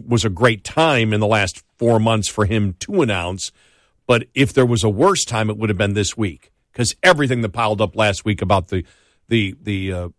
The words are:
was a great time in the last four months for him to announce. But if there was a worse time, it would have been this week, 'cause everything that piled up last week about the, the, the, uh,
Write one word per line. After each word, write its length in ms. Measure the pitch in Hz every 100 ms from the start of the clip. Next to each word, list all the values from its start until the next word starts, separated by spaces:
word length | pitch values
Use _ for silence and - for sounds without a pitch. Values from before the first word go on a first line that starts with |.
| 117
was 200 | 117 110
a 40 |
great 340 | 90 123 107
time 500 | - - 160 127 110
in 60 | 107
the 40 | 104
last 380 | 110 95 - - _
four 200 | 117 113
months 280 | 113 113 101
for 180 | - 98
him 300 | 110 101 90
to 200 | - 202
announce. 500 | 123 95 87 92 - - _ _ _ _ -
But 220 | 117 - 131
if 180 | 135
there 120 | 135 123
was 180 | 117
a 60 | 113
worse 360 | 101 185 185 -
time, 240 | 110 107
it 80 | 107
would 120 | 110
have 80 | 98
been 160 | 101
this 220 | 101 98 -
week, 340 | 104 78 _ _ _
'cause 220 | - 117 -
everything 400 | 180 156 135 123
that 80 | 110
piled 320 | 117 110 104
up 140 | 104 110
last 300 | 107 95 107
week 160 | 101
about 240 | 95 98 87
the, 180 | 92 - _ _ _ _
the, 260 | 117 98 -
the, 340 | 104 98 95
uh, 160 | 90 87